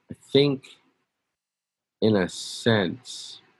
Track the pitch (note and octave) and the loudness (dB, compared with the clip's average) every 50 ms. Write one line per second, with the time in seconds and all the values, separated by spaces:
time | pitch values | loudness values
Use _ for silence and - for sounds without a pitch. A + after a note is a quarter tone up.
0 | _ - - _ _ - - C3+ C#3+ C#3+ C#3 C#3 _ - - _ _ _ _ _ | _ -20 -20 _ _ 0 2 4 4 4 0 -4 _ -16 -20 _ _ _ _ _
1 | _ _ _ _ _ _ _ _ _ _ _ _ _ _ _ _ _ _ _ - | _ _ _ _ _ _ _ _ _ _ _ _ _ _ _ _ _ _ _ 0
2 | - A2 G#2+ G2 F2+ E2+ - - - - - - - A#2+ A2+ G#2+ F#2+ E2 - - | 2 2 4 2 0 0 -4 -10 -12 -12 -10 -4 0 2 2 2 2 -2 -4 -8
3 | - - - - - - - - _ _ _ | -14 -18 -16 -16 -16 -18 -20 -20 _ _ _